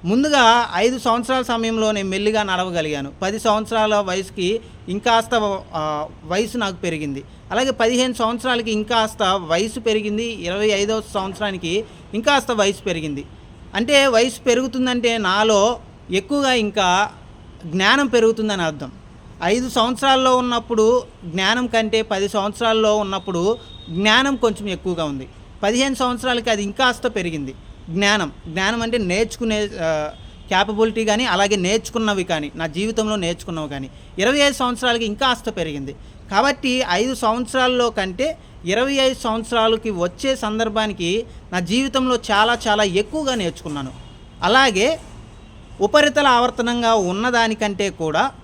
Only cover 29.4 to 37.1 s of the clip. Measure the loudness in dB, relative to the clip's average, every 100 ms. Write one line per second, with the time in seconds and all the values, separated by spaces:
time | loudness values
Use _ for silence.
29.4 | -2 -2 -2 -4 -2 -2 -4 -8 -20 -20
30.4 | -2 0 0 2 0 2 0 0 2 2
31.4 | 2 2 2 0 -2 -2 0 0 -2 -2
32.4 | -4 -6 -6 -2 -2 -2 -2 0 -2 -4
33.4 | -6 -8 -6 -8 -10 -14 -16 -2 2 4
34.4 | 2 2 -2 0 0 0 -2 0 0 0
35.4 | -4 -6 -6 -6 -10 -12 -18 -20 -2 2
36.4 | 2 0 -2 0 0 0 0